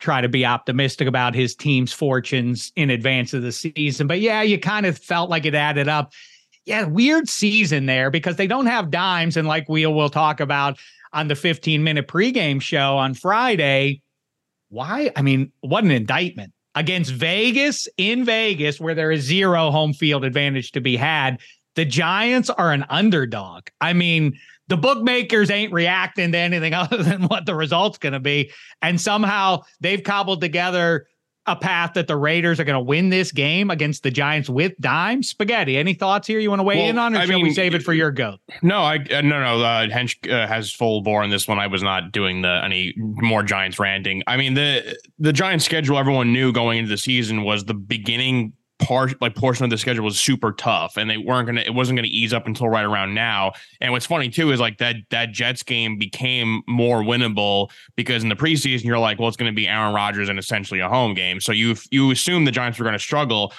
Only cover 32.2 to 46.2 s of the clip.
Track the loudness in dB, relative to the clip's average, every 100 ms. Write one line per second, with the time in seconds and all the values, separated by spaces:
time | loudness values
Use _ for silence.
32.2 | 0 2 2 0 0 -2 0 2 2 2
33.2 | 0 0 0 0 0 0 -2 -2 -2 0
34.2 | 0 0 0 0 0 -2 -2 0 0 -2
35.2 | -4 -4 -2 0 0 0 0 0 0 0
36.2 | 0 0 0 2 2 2 2 2 0 2
37.2 | 2 2 2 2 2 0 2 2 2 0
38.2 | -4 -6 -16 0 2 4 2 0 0 0
39.2 | 2 2 2 2 2 2 0 0 -2 -4
40.2 | -2 0 0 -2 -4 -2 0 0 2 0
41.2 | 2 0 0 -2 0 -2 0 -2 -2 -2
42.2 | -2 0 0 0 0 -2 -4 -4 -6 -2
43.2 | 2 2 2 0 -2 -2 -2 -2 -4 -4
44.2 | -2 0 0 2 2 0 -4 -10 -16 -2
45.2 | 2 2 2 0 0 0 2 2 2 2